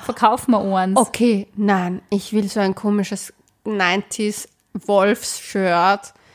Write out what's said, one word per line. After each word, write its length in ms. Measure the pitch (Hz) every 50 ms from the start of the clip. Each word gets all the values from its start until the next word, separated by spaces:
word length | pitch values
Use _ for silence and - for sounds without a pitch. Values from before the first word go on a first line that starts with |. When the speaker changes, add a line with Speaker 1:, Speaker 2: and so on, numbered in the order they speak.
| -
Speaker 1:
verkaufen 460 | - 226 - 240 214 233 247 - 254
wir 80 | 226 196 202 196 190
eins. 220 | 185 185 190 190 262
Speaker 2:
Okay, 480 | 220 - - - 233 240 214 196 202 _ -
nein, 460 | 208 202 202 196 185 180 180 180 - _ -
ich 240 | 202 196 - - 208
will 120 | 214 208 190
so 100 | - 208
ein 140 | 196 190 190
komisches 580 | - - 208 208 208 185 - 202 - - - _ _ _ _ _ _ -
nineties 840 | 214 214 196 180 175 185 202 196 - - - 214 208 208 - - _ _ _ _ _ -
Wolfs-Shirt, 1400 | 185 - - 202 196 190 208 240 - - - - - - - - 196 190 180 170 170 180 190 202 202 - - _ _ _ _